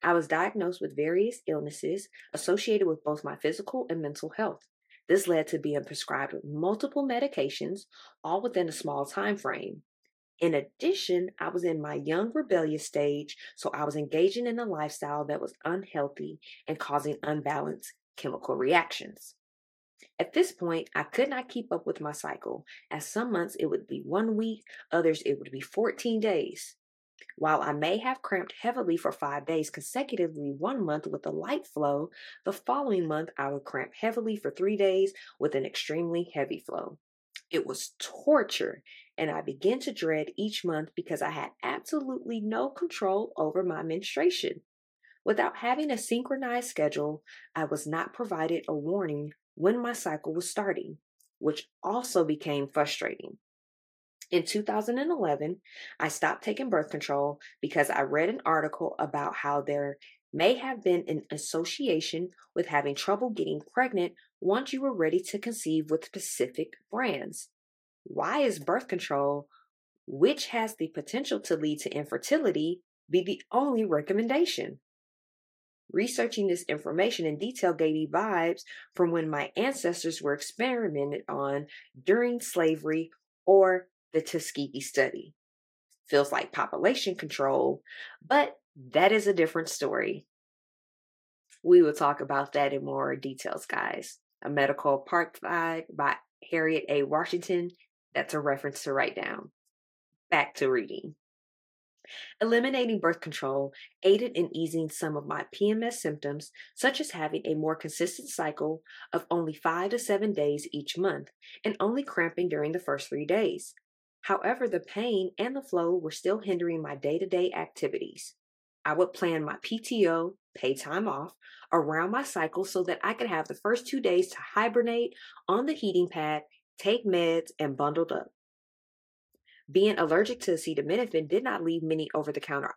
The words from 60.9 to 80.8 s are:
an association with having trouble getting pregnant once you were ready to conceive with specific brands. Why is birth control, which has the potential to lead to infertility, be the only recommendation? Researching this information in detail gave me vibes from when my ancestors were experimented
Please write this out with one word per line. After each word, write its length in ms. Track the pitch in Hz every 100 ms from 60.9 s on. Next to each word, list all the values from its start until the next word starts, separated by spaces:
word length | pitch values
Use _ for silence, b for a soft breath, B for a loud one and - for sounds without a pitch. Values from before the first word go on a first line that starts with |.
| 175 -
an 140 | 156 -
association 960 | 151 - 156 170 - 269 160 - 160 180 b b
with 140 | - 170
having 260 | 147 143
trouble 360 | 139 - 202 247
getting 300 | 208 160 151 -
pregnant 380 | - 254 202 175 - b _
once 320 | 180 220 269
you 100 | 269
were 120 | 269
ready 240 | 214 156 175
to 200 | - 202
conceive 500 | 240 226 160 160 156
with 140 | 160
specific 720 | - 196 - - 123 - 156 - _
brands. 560 | 220 254 139 - - - _ _ _ _ _
Why 340 | - - 156 277
is 220 | 262 165
birth 260 | 143 220 -
control, 640 | 175 - 139 143 143 143 b b _ _ _ -
which 400 | 139 202 302 -
has 300 | 240 220 -
the 160 | 156
potential 460 | - 143 240 294 208
to 160 | - 160
lead 240 | 151 151
to 100 | -
infertility, 920 | 147 143 - - 311 254 151 156 180 _ _ -
be 140 | 170
the 180 | 180 - -
only 340 | 233 285 240
recommendation? 920 | 208 151 147 196 233 269 349 - - - _ _ _ _ _ _ _ _ _ _ -
Researching 560 | 180 240 - 240 - 196
this 180 | 175 -
information 580 | 151 - 160 214 233 160
in 100 | 151
detail 380 | 214 254 180
gave 200 | 156 160
me 140 | 156 151
vibes 540 | 160 220 180 165 170 - B B
from 160 | - 175
when 180 | 165 160
my 220 | 147 139 -
ancestors 640 | 247 269 175 170 165 160
were 120 | 147
experimented 880 | 147 - - 254 240